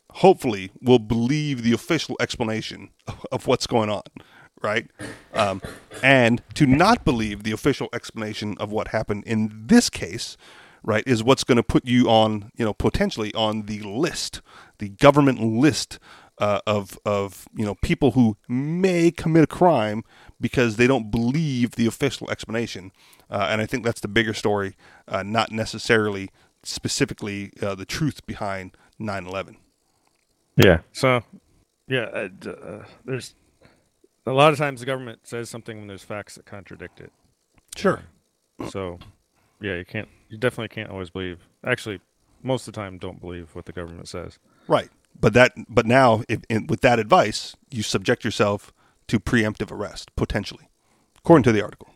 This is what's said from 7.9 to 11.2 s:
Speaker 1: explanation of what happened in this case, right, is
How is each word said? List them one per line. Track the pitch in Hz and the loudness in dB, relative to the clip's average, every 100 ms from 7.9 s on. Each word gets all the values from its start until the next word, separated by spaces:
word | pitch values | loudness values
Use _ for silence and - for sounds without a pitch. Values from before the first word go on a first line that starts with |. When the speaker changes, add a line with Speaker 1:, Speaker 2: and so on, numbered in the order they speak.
Speaker 1:
explanation | 120 - 110 107 104 107 - | -10 -12 -10 -8 -6 -8 -6
of | 107 | -4
what | 107 101 | -4 -4
happened | 113 107 101 | -4 -4 -6
in | 101 113 107 107 110 | -4 -2 -2 -6 4
this | 240 - | 4 4
case, | - 90 - - - - - - _ | -2 -10 -10 -12 -14 -20 -20 -20 _
right, | - 107 135 | -2 -2 2
is | 113 | 0